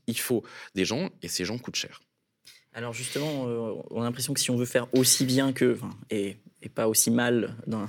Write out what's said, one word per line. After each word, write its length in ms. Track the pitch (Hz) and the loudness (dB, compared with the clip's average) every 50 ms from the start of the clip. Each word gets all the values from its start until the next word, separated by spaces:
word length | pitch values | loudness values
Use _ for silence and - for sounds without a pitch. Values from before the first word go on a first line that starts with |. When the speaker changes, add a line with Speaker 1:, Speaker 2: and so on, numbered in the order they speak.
| _ - | _ -6
Speaker 1:
il 120 | 113 - | -4 -4
faut 240 | - - 127 110 - - - - - - - | -2 0 0 0 -2 -4 -12 -18 -18 -8 -2
des 80 | 95 92 | -2 0
gens, 260 | 82 107 135 185 190 - _ | 0 0 -2 -2 -4 -6 _
et 80 | - 85 | -10 -6
ces 160 | - - 90 | -4 -4 -4
gens 120 | 87 110 123 | -4 -4 -6
coûtent 200 | - - - - | -8 -6 -6 -6
cher. 240 | - - - - _ _ _ _ _ _ _ _ _ - - - _ _ - | -6 -8 -12 -18 _ _ _ _ _ _ _ _ _ -20 -20 -20 _ _ -12
Speaker 2:
Alors 160 | 113 117 120 | -10 -8 -8
justement, 560 | 113 113 123 123 - 139 143 156 151 139 131 120 | -8 -8 -8 -6 -4 -4 -2 -2 -2 -2 -2 -2
euh, 360 | 120 117 113 110 101 - - - | -2 -2 -2 -4 -6 -6 -8 -8
on 100 | - 113 | -6 -4
a 20 | 117 | -2
l'impression 300 | 120 120 131 123 - 139 | -2 -2 -4 -4 -4 -2
que 60 | 127 | -2
si 100 | - - | 0 0
on 60 | 123 | 2
veut 100 | 120 123 | 0 0
faire 220 | 120 - 127 120 - - | 2 2 0 2 4 4
aussi 320 | 131 127 127 - - 143 | 6 6 6 6 4 4
bien 280 | 131 127 135 135 135 131 | 4 4 4 4 2 2
que, 200 | - 127 123 117 | 4 4 4 4
enfin, 160 | - 123 101 - - - - | 2 -2 -8 -10 -12 -8 -4
et, 280 | 107 107 98 101 101 - _ - _ _ - | -2 -2 -2 -2 -6 -10 _ -20 _ _ -16
et 60 | 110 | -10
pas 180 | - - 113 113 | -4 0 0 2
aussi 240 | 110 - - 117 | 2 4 4 4
mal 440 | 117 120 120 120 120 120 101 - 113 113 - - | 4 4 4 2 2 2 0 -2 -6 -8 -8 -6
dans, 180 | 113 110 101 | -4 -4 -4